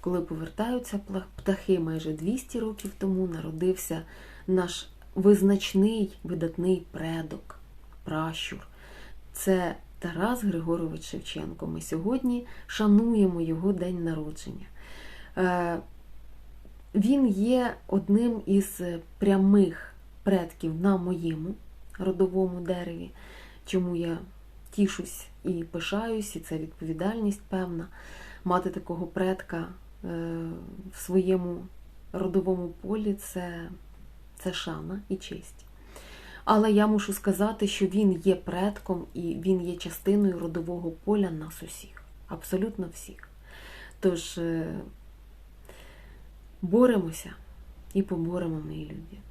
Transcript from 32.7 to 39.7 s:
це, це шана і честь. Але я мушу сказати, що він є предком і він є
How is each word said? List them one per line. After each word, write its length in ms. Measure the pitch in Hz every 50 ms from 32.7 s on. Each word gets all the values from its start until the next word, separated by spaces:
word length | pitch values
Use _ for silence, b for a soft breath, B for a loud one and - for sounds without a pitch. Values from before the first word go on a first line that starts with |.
| 165 - - 190 208 220 214 208 196
це, 560 | 196 - - - 185 180 175 170 170 165 170 185 - - - - - - - - - - - - -
це 140 | - 185 180
шана 480 | - - - 165 160 156 160 185 202 208 -
і 80 | 196
честь. 480 | 190 - - - - - - - - - - - B B B B B B B B B B B B B B
Але 280 | - 214 214 214 220 208
я 140 | 208 208
мушу 260 | 214 214 208 202 - 196
сказати, 540 | - - 202 190 185 208 214 220 214 208
що 200 | 196 - - 202
він 260 | 180 180 208 214 196 185 160 165
є 120 | 196 185
предком 720 | 180 - - 170 175 190 208 208 - - - 185 175 170 - -
і 220 | - 175 170 - -
він 220 | 165 190 190 180 175
є 140 | 175